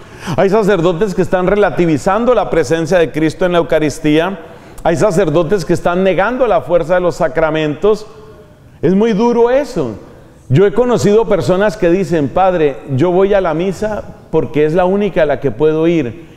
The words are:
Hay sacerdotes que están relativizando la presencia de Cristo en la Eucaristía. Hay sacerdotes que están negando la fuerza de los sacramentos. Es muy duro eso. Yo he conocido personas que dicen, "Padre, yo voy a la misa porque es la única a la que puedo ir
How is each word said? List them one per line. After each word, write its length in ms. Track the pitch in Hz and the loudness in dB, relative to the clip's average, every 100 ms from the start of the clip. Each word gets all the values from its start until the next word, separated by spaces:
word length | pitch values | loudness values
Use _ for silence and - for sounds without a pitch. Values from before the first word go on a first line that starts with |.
| - - - 156 | -16 -14 -6 0
Hay 120 | 190 | 2
sacerdotes 680 | 214 196 196 165 165 214 | 2 2 2 0 0 -2
que 80 | 180 | -2
están 240 | 175 190 180 | -2 0 0
relativizando 880 | 208 196 - 170 151 - 202 240 | 2 2 2 0 0 0 0 2
la 140 | 226 185 | 0 0
presencia 500 | 170 127 165 156 180 | -2 0 -2 0 0
de 120 | 156 | 0
Cristo 340 | 131 156 - | 0 -2 0
en 80 | 185 | 0
la 60 | 175 | 0
Eucaristía. 800 | 165 160 151 - 151 151 175 196 - - - - | 0 0 0 -2 0 0 0 -4 -12 -20 -20 -6
Hay 120 | 160 165 | -2 2
sacerdotes 680 | 214 180 180 151 151 202 | 2 2 2 0 0 -2
que 100 | 160 | 0
están 280 | 170 180 175 | -2 0 0
negando 440 | 190 170 202 247 247 | 0 0 0 0 0
la 160 | 175 | 0
fuerza 320 | 147 170 156 | 0 0 0
de 60 | 180 | 0
los 160 | 175 - | 0 0
sacramentos. 920 | 165 156 160 156 151 139 202 208 - - - - - - - - | -2 0 0 0 -2 0 0 0 -4 -20 -20 -20 -20 -20 -20 -4
Es 140 | 151 | 0
muy 180 | 190 233 | 2 2
duro 380 | 196 240 240 233 | 2 2 2 2
eso. 460 | 262 285 180 127 98 - - - - - | 0 -2 -4 -6 -8 -16 -20 -20 -16 -2
Yo 180 | 135 202 | 2 2
he 60 | |
conocido 540 | 202 247 214 160 208 196 | 2 0 0 2 2 2
personas 500 | 196 127 180 208 - | 0 0 0 0 0
que 100 | 175 | 0
dicen, 400 | 180 160 165 139 | 0 0 -2 0
"Padre, 480 | 175 190 180 151 131 - 131 | 0 2 2 0 -2 -6 -2
yo 140 | 175 | 0
voy 220 | 180 196 | 2 2
a 80 | 202 | 2
la 140 | 180 | 0
misa 480 | 156 190 180 214 208 - - - | -2 -4 -4 -6 -6 -10 -18 -6
porque 360 | 160 127 143 151 | -4 -2 0 0
es 80 | |
la 100 | 170 | 2
única 380 | 180 202 208 175 | 0 0 0 0
a 40 | 151 | 0
la 140 | 139 | 0
que 100 | 139 | -4
puedo 360 | 110 156 156 165 | 0 0 2 0
ir 400 | 170 123 - - | 0 -2 -8 -18